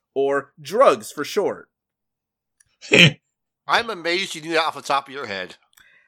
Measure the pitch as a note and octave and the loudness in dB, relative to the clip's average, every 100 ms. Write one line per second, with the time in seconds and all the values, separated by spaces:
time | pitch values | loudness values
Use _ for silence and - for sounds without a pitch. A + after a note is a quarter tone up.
0 | _ C3+ C#3 C#3 C3+ - C#3+ G#3 A#3+ B2+ | _ -2 0 0 -4 -12 -2 4 6 4
1 | G#2 - C#3+ G#3 D#3+ F#2 - _ _ _ | 0 -10 -6 -2 -2 -4 -12 _ _ _
2 | _ _ _ _ _ _ _ _ - - | _ _ _ _ _ _ _ _ 0 6
3 | E3 - _ _ _ _ - F#3 A#3 F#3+ | 6 4 _ _ _ _ -2 0 0 -6
4 | E3 F3+ F#3+ E3 D#3 D#3+ D#3 C#3+ B2+ C#3 | -4 -2 -4 -8 -4 -2 -2 -4 -4 -4
5 | C#3 C3+ A#2+ G2 F2+ - _ _ _ _ | -4 -10 -8 -8 -8 -14 _ _ _ _